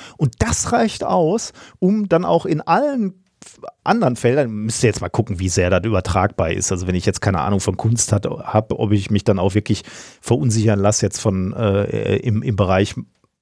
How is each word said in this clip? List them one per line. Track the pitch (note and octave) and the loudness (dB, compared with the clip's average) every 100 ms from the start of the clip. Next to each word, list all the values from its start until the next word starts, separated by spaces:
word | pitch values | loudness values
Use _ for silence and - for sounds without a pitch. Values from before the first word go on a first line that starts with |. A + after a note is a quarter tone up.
| - - | -20 -4
Und | C3+ - | -2 0
das | A3 - - | -2 -2 0
reicht | A#3 A3+ - | 0 0 -2
aus, | - F#3 D#3+ A3 - - - _ | -2 2 2 0 -4 -14 -20 _
um | F#3 G#3+ G3 | 2 2 2
dann | E3 F3 | 0 2
auch | E3+ | 0
in | - D#3 | 2 -2
allen | - F3+ D4 C4+ G3 - _ _ - - - - | 0 0 0 -2 -4 -6 _ _ -20 -18 -20 -8
anderen | - A3+ D#3 A#2+ | -2 2 2 2
Feldern, | A#2+ C#3 B2 | 0 2 0
müsst | G#2+ A2 - | -2 -4 2
ihr | A#2 | 0
jetzt | - | 0
mal | F2 | -2
gucken, | - G#2+ F2 | -2 -2 -2
wie | F#2 | -2
sehr | F#2+ F2+ | 0 2
das | F#2 | 2
übertragbar | G#2+ G2+ - F#2 G2 - E2 | 2 -2 0 0 0 0 -2
ist. | - - | -2 -2
Also | F2+ F#2 | -4 -2
wenn | F2+ | 0
ich | - | 0
jetzt | - | 0
keine | G#2 F2+ | 0 0
Ahnung | D2 G2 | 0 0
von | G#2 F2+ | -2 -2
Kunst | A2 A#2 - | -2 0 0
hat, | G2+ - | 0 0
hab, | - - A2 A2 | -8 -2 -2 0
ob | - A2 | -4 0
ich | G#2 F#2+ | 0 0
mich | G#2 | 0
dann | - G2 | 2 2
auch | F#2+ | 2
wirklich | G#2 - G#2+ - - - - | 0 0 -4 -4 -20 -20 -18
verunsichern | - C3+ C3+ A2 G#2+ G2+ | -2 0 2 2 2 2
lasse | G2+ - G2 | 2 2 -2
jetzt | - | -2
von, | A2 F#2+ F#2 | -2 0 -4
äh, | - A2 G2 G2+ G#2+ - - | -2 0 2 0 -2 0 0
im, | B2+ A2 | 0 -2
im | B2 G2+ | -2 0
Bereich | F#2+ C3+ G3+ - - _ _ _ | 2 2 2 -4 -14 _ _ _